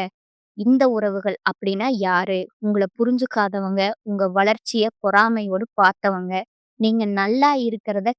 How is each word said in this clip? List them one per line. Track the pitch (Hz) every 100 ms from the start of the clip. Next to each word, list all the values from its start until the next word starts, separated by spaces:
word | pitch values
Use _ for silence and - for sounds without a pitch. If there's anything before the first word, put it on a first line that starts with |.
| 185 - _ _ _ 208
இந்த | 220 262 254
உறவுகள் | 220 208 196 196 - 185
அப்படின்னா | - 196 196 254 226
யாரு? | 185 180 190 185 - _
உங்கள | 208 202 185
புரிஞ்சுக்காதவங்க, | - 233 247 254 220 202 196 190 196 196 -
உங்க | 214 202 190
வளர்ச்சிய | 190 202 220 - 226 220 -
பொறாமையோடு | 202 202 226 226 202 185 233 -
பார்த்தவங்க, | 185 - 202 185 180 185 - _ _ -
நீங்க | 220 226 208
நல்லா | 196 202 254 285 277
இருக்கிறத | 233 214 220 202 208